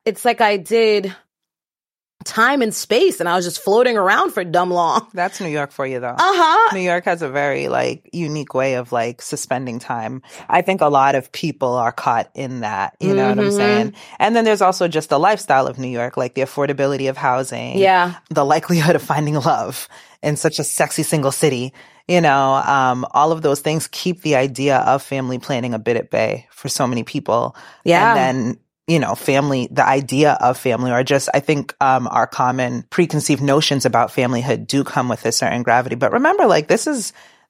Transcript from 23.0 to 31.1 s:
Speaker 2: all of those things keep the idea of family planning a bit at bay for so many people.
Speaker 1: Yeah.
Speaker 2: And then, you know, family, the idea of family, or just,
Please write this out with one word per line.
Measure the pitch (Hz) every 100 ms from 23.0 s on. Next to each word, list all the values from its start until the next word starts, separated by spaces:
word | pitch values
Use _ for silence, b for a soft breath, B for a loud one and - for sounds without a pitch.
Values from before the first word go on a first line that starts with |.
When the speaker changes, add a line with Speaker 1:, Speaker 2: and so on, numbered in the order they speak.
| - 131
Speaker 2:
all | 151
of | 160
those | 156 143
things | 156 156 -
keep | - 185 175
the | 156 135
idea | 135 117 139 135
of | 123 135
family | - 135 127 127
planning | - 131 123
a | 113
bit | 110 113
at | -
bay | 110 110 - -
for | - 135
so | - 127
many | 123
people. | 113 147 - 117 120 B B B
Speaker 1:
Yeah. | - 170 226 220
Speaker 2:
And | 131 127 117
then, | - _ _ -
you | 165
know, | 107 101
family, | - 135 143 135 123
the | 135 120
idea | 135 131 131 147 -
of | 120 127
family, | 131 117 127
or | 120
just, | 131